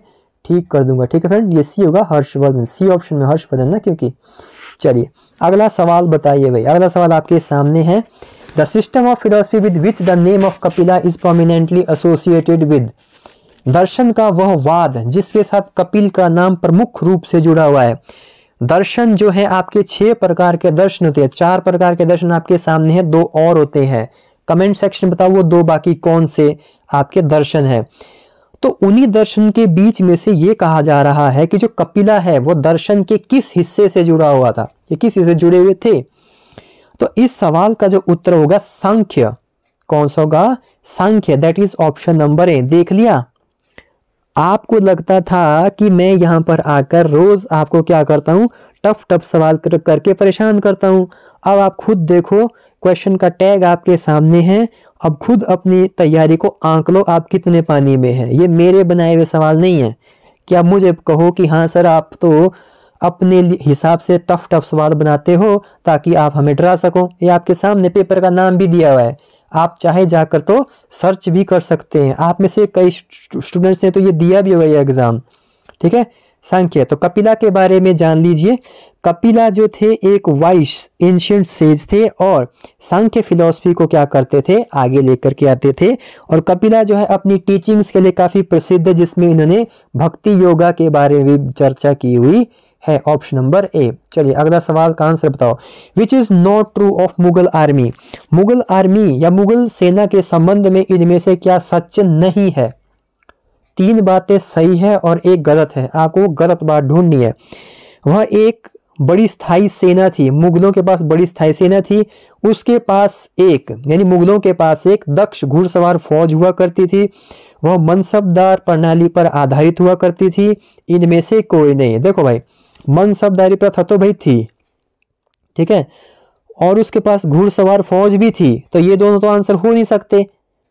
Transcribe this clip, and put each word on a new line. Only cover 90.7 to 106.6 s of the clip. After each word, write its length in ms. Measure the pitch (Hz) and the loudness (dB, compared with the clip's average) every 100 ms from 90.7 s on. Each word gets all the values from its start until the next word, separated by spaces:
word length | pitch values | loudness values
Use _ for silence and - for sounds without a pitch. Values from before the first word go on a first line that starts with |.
के 180 | 175 165 | 0 0
बारे 360 | 147 143 143 | 2 2 2
में 220 | 139 143 135 | 2 0 -2
भी 60 | |
चर्चा 400 | - 139 135 143 | -2 -2 0 -2
की 220 | 139 123 | -2 0
हुई 320 | 123 127 208 233 _ _ _ - | 2 2 2 0 _ _ _ -4
है। 160 | 147 151 | -2 -2
ऑप्शन 300 | 151 - 135 | -4 -4 -4
नंबर 320 | 131 180 196 | 0 -2 -2
ए। 220 | 160 123 - _ | -2 -4 -6 _
चलिए 200 | - 139 | -2 -2
अगला 260 | 139 156 170 | 0 0 0
सवाल 340 | 165 156 165 | -2 -2 -2
का 140 | 160 156 | -2 -2
आंसर 220 | 160 156 | -2 -4
बताओ। 300 | 139 120 120 - - - - | -2 -2 -4 -10 -20 -8 -4
"Which 260 | 220 262 | 0 0
is 200 | 226 185 180 | 2 2 2
not 180 | 208 208 - | 0 -2 -2
true 220 | 202 196 | -2 0
of 100 | 180 - | -2 0
मुगल 280 | 175 175 180 | 0 2 0
आर्मी?" 380 | 160 151 143 120 - - - _ | 0 0 0 -2 -6 -18 -20 _
मुगल 280 | 160 202 247 - | 0 2 0 0
आर्मी 520 | 185 190 202 202 131 | 0 2 2 0 0
या 80 | 160 | 0
मुगल 380 | 185 202 233 240 | 2 2 0 -2
सेना 380 | - 180 190 202 | -2 0 0 0
के 160 | 196 | 0
संबंध 440 | 180 170 170 202 196 | 0 0 2 2 0
में 200 | 185 190 | 0 2
इनमें 280 | 185 170 175 | 2 2 2
से 180 | 185 180 | 0 0
क्या 220 | 185 180 | 0 -2
सच 420 | - - - - | -2 -4 -4 -2
नहीं 520 | 196 156 185 202 196 143 | 0 2 0 0 -2 -2
है? 280 | 120 - _ _ _ _ _ _ _ _ _ - | -4 -8 _ _ _ _ _ _ _ _ _ -2
तीन 240 | 190 220 | 0 2
बातें 380 | 185 185 185 196 | 2 0 0 -2
सही 400 | - - 165 175 | -2 0 0 2
है 200 | 196 208 | 0 0
और 220 | 170 170 180 | 0 0 0
एक 160 | 180 | 0
गलत 340 | 147 151 151 139 | 2 0 0 -4
है, 140 | 131 | -6
आपको 260 | 160 160 185 | -2 -2 0
वो 80 | 196 | -2
गलत 360 | 143 165 175 | 0 -2 -2